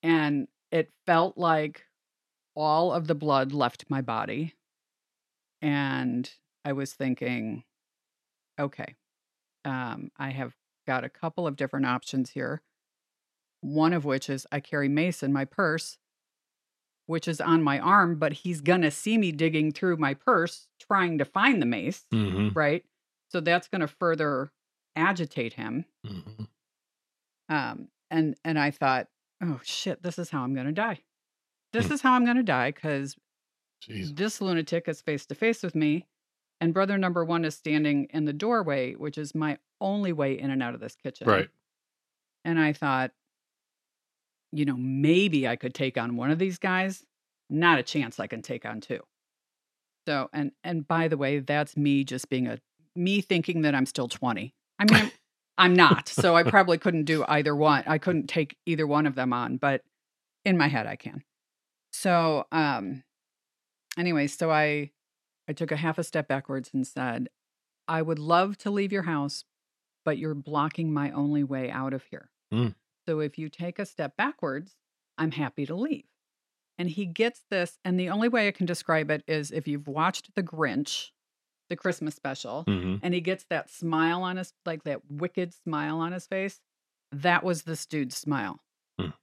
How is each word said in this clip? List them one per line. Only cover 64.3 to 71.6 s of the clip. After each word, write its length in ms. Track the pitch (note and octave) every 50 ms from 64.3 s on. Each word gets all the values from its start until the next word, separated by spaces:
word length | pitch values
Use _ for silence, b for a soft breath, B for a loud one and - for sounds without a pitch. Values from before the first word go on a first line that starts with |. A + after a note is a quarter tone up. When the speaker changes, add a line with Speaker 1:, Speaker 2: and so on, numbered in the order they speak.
| - - F3 E3
Speaker 1:
I, 400 | D#3+ D3+ D3+ D3+ D3 D3 D3 C#3+ _ _ _ _ _ _ _ _ _ _ _ -
I 60 | D3+
took 180 | - E3+ D3
a 60 | E3 D3
half 200 | E3 E3 D#3+ -
a 60 | E3
step 240 | - - D#3+ D3 _
backwards 440 | C3+ C3+ C3 - C#3 C3+ B2+ - _
and 120 | C3+ C3
said, 440 | - - - B2+ B2+ A#2 A#2+ B2 B2 _ _ _ _ _ _ _ _ _ _ _ -
"I 140 | E3 D#3+
would 180 | D#3+ D#3+ E3 D3+
love 380 | D3 D3+ E3+ F3 F#3 G3 G#3 -
to 120 | - G#3
leave 200 | G3+ G3+ G3 G3
your 120 | G3+ G3 F3+
house, 420 | E3+ E3 D3 C#3+ C#3+ - - - _ _ _ _ _ _ _ _ _ _ _ _
but 120 | D#3+ D3+ C#3+
you're 180 | D#3 D#3 D3+
blocking 560 | C#3+ C#3 - D3 D3+ C#3+ D#3 - - E3 D#3+
my 200 | D#3 D3 C#3+ C#3+
only 320 | - C#3+ C#3+ C#3+ D3 D3 C#3+
way 260 | C3+ C#3 C3